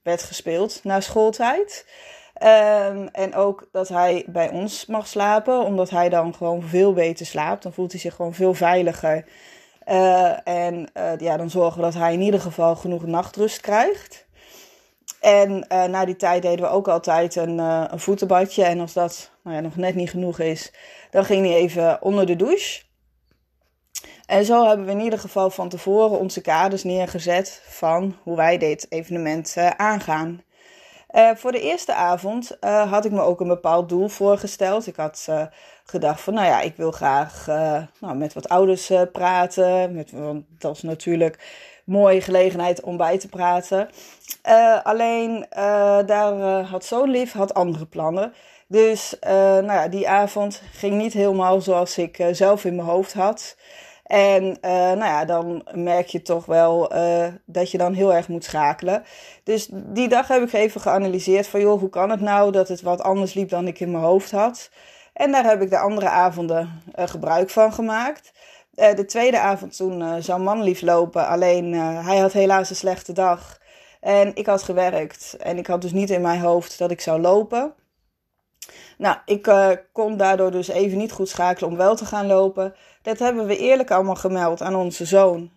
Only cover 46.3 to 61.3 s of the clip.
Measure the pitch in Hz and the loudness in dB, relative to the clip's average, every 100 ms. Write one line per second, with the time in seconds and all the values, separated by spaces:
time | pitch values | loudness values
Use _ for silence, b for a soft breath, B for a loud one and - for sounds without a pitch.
46.3 | 202 190 190 185 185 - 240 277 247 240 | 0 0 0 -2 -8 -4 0 2 0 -2
47.3 | 214 202 196 175 156 156 165 160 180 226 | -2 -2 0 -2 -4 -8 -4 -2 -2 -6
48.3 | b b b _ 208 220 214 - - - | b b b _ 4 4 2 -6 -8 0
49.3 | 190 196 190 202 190 160 196 - 196 202 | 4 6 4 2 0 0 -2 2 2 2
50.3 | 208 202 - - - 202 202 220 214 202 | -2 -6 -8 -18 -8 -2 -2 -2 0 0
51.3 | 190 185 190 185 175 175 - 170 - 175 | 2 2 2 2 0 -2 -4 -6 -2 -2
52.3 | 175 196 202 190 175 170 180 190 214 196 | 2 2 2 0 -4 -2 -2 -2 -2 -2
53.3 | 220 - - B B B B - 208 196 | -2 -12 -20 B B B B 0 2 4
54.3 | 196 190 175 185 180 180 190 214 151 160 | 4 0 -4 -2 0 2 0 0 -2 -2
55.3 | 170 170 170 - 175 175 175 175 170 - | -2 -4 -8 -10 -6 0 0 -2 -8 -4
56.3 | 170 170 170 165 170 160 170 170 170 170 | -4 0 2 4 2 0 0 0 0 -2
57.3 | 180 - 175 180 180 180 190 196 170 170 | -6 -8 -4 -2 0 -2 2 2 2 0
58.3 | 170 - 156 147 151 175 208 B B B | -8 -6 -2 0 0 -4 -4 B B B
59.3 | B - 220 - 196 - 202 247 247 262 | B -4 -4 -4 -12 -8 -2 2 2 2
60.3 | 254 240 214 214 208 - 190 196 185 185 | 0 2 0 0 0 0 0 0 -2 2